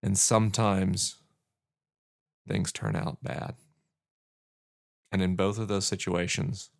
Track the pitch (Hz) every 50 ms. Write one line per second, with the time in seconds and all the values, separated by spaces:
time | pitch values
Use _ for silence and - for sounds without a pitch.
0 | - 101 98 95 - - 117 110 110 107 98 - 113 104 101 95 95 92 98 101
1 | - - - - _ _ _ _ _ _ _ _ _ _ _ _ _ _ _ _
2 | _ _ _ _ _ _ _ _ _ - - 98 90 - - - - - - -
3 | - - - - - - 64 - - - - - _ _ _ _ _ _ _ _
4 | _ _ _ _ _ _ _ _ _ _ _ _ _ _ _ _ _ _ _ _
5 | _ _ - 98 92 92 92 87 98 98 101 107 113 101 104 98 95 - - 95
6 | - - 90 87 87 90 - - - - - 98 - - _ _